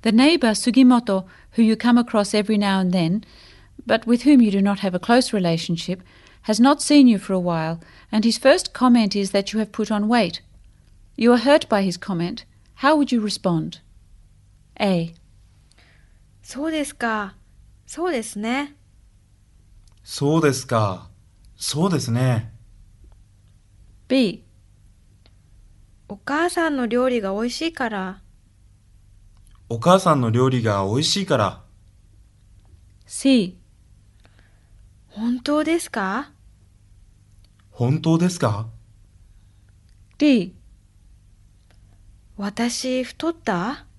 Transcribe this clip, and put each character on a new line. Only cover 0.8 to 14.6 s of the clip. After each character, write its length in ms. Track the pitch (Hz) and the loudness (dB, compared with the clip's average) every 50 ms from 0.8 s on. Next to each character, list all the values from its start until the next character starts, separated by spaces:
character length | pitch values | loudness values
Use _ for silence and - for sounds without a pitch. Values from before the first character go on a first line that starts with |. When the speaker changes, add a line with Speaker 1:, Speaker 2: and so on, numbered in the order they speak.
| 262 247 254 240 233 - 196 190 185 - - - - - | 6 6 6 4 2 0 -4 -4 -4 -8 -18 -20 -20 -10
Speaker 1:
who 100 | - - | 0 2
you 140 | 233 220 220 | 2 2 2
come 220 | 214 - 240 240 240 | 0 2 2 2 2
across 360 | 240 240 - 214 202 196 - | 2 2 0 0 0 0 0
every 240 | 208 202 202 220 202 | -2 0 0 -2 0
now 220 | 208 202 196 190 | 0 0 0 0
and 120 | 190 180 | 0 0
then, 320 | 180 185 170 160 180 220 - _ - - - - - - - _ _ - - | 0 0 0 0 -2 -4 -6 _ -20 -20 -20 -20 -20 -20 -20 _ _ -18 -2
but 220 | 233 214 226 - 226 | -2 -2 -2 2 0
with 160 | 240 233 - | 0 2 4
whom 180 | 277 302 262 | 6 6 6
you 100 | 233 214 | 6 6
do 100 | 190 196 | 4 2
not 180 | 196 202 202 190 | 2 0 0 -2
have 160 | - 190 180 | -4 -4 -4
a 40 | 180 | -4
close 320 | - - 240 254 254 - - | 0 2 2 2 2 2 -2
relationship, 680 | 208 180 170 165 165 165 - 170 165 - - 180 185 - - - - - - - - _ | -2 0 0 0 -2 -2 -4 -6 -6 -4 -8 -8 -10 -10 -20 -20 -20 -20 -20 -20 -16 _
has 160 | - 220 214 | -4 2 4
not 220 | 240 269 302 285 | 4 4 4 2
seen 260 | - - 294 294 277 247 | 0 4 6 6 8 6
you 120 | 226 196 | 6 2
for 140 | - - 196 | -2 -4 -4
a 60 | 185 | -2
while, 400 | 175 175 170 160 160 160 165 165 - - - - - _ | -2 -2 -4 -2 -4 -6 -8 -8 -12 -20 -20 -20 -16 _
and 120 | - 214 208 | -2 0 0
his 140 | 233 226 - | 0 -2 2
first 360 | - 262 302 370 - - - | 4 4 4 4 2 -8 -6
comment 420 | - 247 254 240 240 220 202 196 | 0 2 4 4 4 4 2 -2
is 160 | 202 196 196 | -2 -4 -2
that 220 | - 202 196 196 208 | -2 -2 -2 -2 -4
you 60 | 220 | -6
have 120 | 220 214 | -6 -6
put 200 | - - 214 - | -4 -6 -4 -2
on 160 | 220 208 208 214 | -2 -2 0 0
weight. 340 | 240 240 214 170 170 - - _ _ - - - _ _ _ _ _ _ - - _ | 2 2 0 0 -4 -10 -18 _ _ -20 -20 -20 _ _ _ _ _ _ -20 -20 _
You 160 | - 220 233 240 | 0 2 4 4
are 40 | 240 | 4
hurt 320 | 220 269 285 311 - - | 4 4 2 2 2 0
by 140 | 226 202 190 | -2 0 0
his 140 | 196 170 175 | -2 -4 -6
comment. 480 | - - 190 170 170 175 233 - - _ _ _ _ _ _ | -8 -6 -6 -4 -4 -6 -8 -10 -16 _ _ _ _ _ _
How 200 | - - 269 311 | -2 0 2 2
would 160 | 302 285 - | 2 2 0
you 100 | 262 233 | 0 -2
respond? 580 | 208 208 196 - - 190 170 160 156 165 - - _ _ - - - _ - - - - _ _ _ _ _ _ | -2 -2 -6 -4 -2 -2 -2 -2 -2 -6 -10 -16 _ _ -20 -20 -20 _ -20 -20 -20 -20 _ _ _ _ _ _